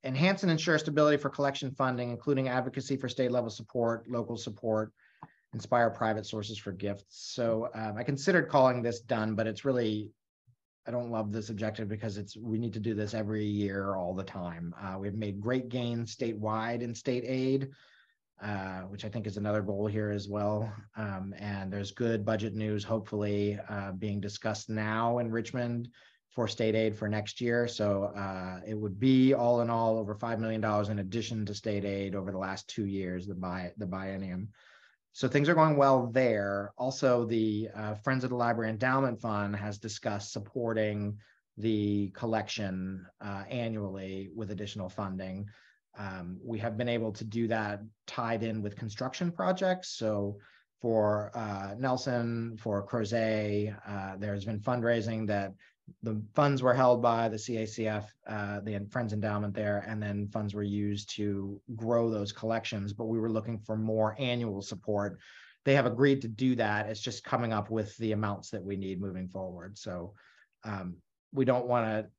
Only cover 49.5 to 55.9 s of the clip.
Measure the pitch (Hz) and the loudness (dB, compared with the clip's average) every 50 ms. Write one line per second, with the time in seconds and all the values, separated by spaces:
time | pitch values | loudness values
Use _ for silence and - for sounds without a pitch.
49.5 | 185 185 196 185 185 185 - - - - 113 107 107 101 101 101 104 - - - | 2 2 2 0 0 0 -2 -10 -8 -2 0 0 0 2 0 -2 -4 -8 -14 -20
50.5 | _ - _ _ _ _ - 120 113 110 107 104 104 104 104 104 - 120 110 107 | _ -20 _ _ _ _ -2 2 4 4 6 4 4 2 0 -4 -6 -6 -4 -4
51.5 | 101 98 98 98 101 113 131 131 127 127 - 139 123 120 117 117 117 117 113 117 | -4 -4 -6 -6 -6 -2 0 0 0 2 0 0 0 0 0 0 0 -2 -2 -4
52.5 | 113 110 - 117 104 101 101 - - 120 110 104 113 113 113 110 110 107 104 104 | -6 -6 -4 -2 -2 -2 -2 0 -2 -2 0 2 2 2 2 2 2 2 0 2
53.5 | 104 104 104 107 104 101 - 104 101 101 95 95 95 95 101 104 101 101 95 110 | 2 0 0 0 -4 -8 -10 -8 -8 -6 -6 -6 -6 -6 -4 -2 -2 -2 -2 -2
54.5 | 110 104 104 - 123 123 117 117 117 117 104 113 113 110 110 104 104 101 98 95 | -4 -2 0 0 0 2 4 4 4 4 2 0 -2 -2 0 2 2 0 0 -2
55.5 | 98 - - - _ _ _ - | -6 -12 -20 -20 _ _ _ -20